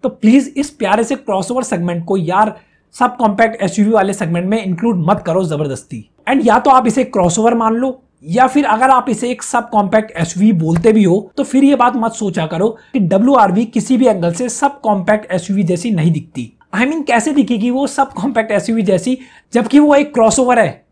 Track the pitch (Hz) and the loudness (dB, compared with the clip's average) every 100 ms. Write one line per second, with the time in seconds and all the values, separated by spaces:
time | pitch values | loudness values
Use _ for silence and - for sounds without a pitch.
0 | 254 - 214 269 247 277 285 - 196 214 | -8 0 4 4 2 -6 -8 -6 -2 0
1 | 226 277 - 196 190 247 254 180 175 175 | 0 -4 -4 -4 -2 -6 -4 -4 -4 -6
2 | 170 196 165 190 220 - _ _ _ - | -4 -4 0 0 0 -2 _ _ _ -4
3 | 247 240 220 202 226 220 196 - 208 220 | -4 0 -2 2 0 0 -4 0 2 2
4 | 196 196 165 170 185 226 190 170 233 185 | 0 -2 -4 -4 -2 -2 -2 -2 -2 0
5 | 160 202 175 170 180 147 147 127 - 120 | 0 -2 -2 -2 -2 -4 -4 -6 -12 -16
6 | - _ - 269 214 220 247 254 240 240 | -16 _ -2 0 2 2 4 4 2 0
7 | 247 202 180 170 226 233 220 226 262 254 | -2 0 0 2 0 2 0 0 -4 -6
8 | _ _ 147 202 254 294 269 220 262 254 | _ _ -4 2 2 2 0 2 2 2
9 | 247 214 240 247 - 240 226 214 202 214 | 0 -4 -4 -6 -4 -4 -2 -2 2 0
10 | 214 - 165 180 214 180 160 165 226 214 | -2 -6 -6 0 2 2 0 2 2 4
11 | 190 190 - - 269 262 285 269 240 240 | 4 2 -2 -6 -2 2 2 4 2 0
12 | 226 - 202 170 160 165 214 220 _ 262 | -6 -4 -6 -4 -6 -2 -2 -4 _ -2
13 | 175 196 240 269 202 180 226 226 - 247 | 0 2 2 4 4 2 -2 -4 0 2
14 | 247 190 170 170 247 - 185 - 220 202 | 2 2 -2 -4 -8 -2 -4 -2 -2 -2
15 | 175 214 214 180 - 196 175 175 233 185 | 0 -2 -2 -8 -4 -2 0 -2 -2 0
16 | 160 151 - 127 117 _ _ 185 254 320 | 0 0 -6 -14 -14 _ _ -4 -2 -2
17 | 294 233 226 294 208 233 240 254 277 - | 0 0 2 0 0 0 -2 -2 -2 -2
18 | 277 - 233 226 220 202 202 226 196 185 | -4 -2 -4 -2 -2 -2 0 -2 0 0
19 | 247 254 - - _ 240 233 285 294 285 | 0 -4 -8 -20 _ -2 4 4 6 4
20 | 294 233 220 269 247 233 170 - _ | 2 2 2 2 2 2 0 -4 _